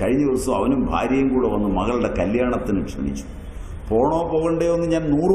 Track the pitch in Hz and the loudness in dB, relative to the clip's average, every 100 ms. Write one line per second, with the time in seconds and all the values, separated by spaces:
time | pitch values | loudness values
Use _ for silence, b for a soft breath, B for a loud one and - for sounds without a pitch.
0 | 101 139 143 127 127 101 117 135 87 85 | 0 2 2 0 0 0 0 0 0 0
1 | 120 135 135 127 113 104 104 92 107 120 | 0 2 2 2 0 0 0 0 0 0
2 | 107 - 90 120 123 117 110 95 - - | -2 0 0 0 0 -2 -2 -2 -2 -6
3 | 69 69 - - B B B B - 110 | -6 -6 -10 -14 B B B B -2 2
4 | 143 160 160 156 165 160 170 170 170 160 | 2 0 0 0 0 2 2 2 2 0
5 | 156 147 185 | 2 2 4